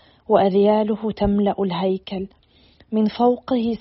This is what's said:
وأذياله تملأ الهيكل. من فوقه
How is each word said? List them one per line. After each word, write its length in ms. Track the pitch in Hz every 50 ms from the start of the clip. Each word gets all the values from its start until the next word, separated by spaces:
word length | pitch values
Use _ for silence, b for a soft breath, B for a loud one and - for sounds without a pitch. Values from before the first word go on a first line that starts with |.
| b b b b b -
وأذياله 840 | 214 - 190 196 185 202 202 208 214 214 214 208 220 202 220 214
تملأ 440 | 190 - 202 202 202 208 202 196 - -
الهيكل. 680 | 202 185 170 175 190 190 190 190 - - 196 185 196 196 _ b b b b b b b b b b _
من 140 | 214 220 220
فوقه 720 | 208 - - 240 247 247 240 - - 262 240 226 233 220 -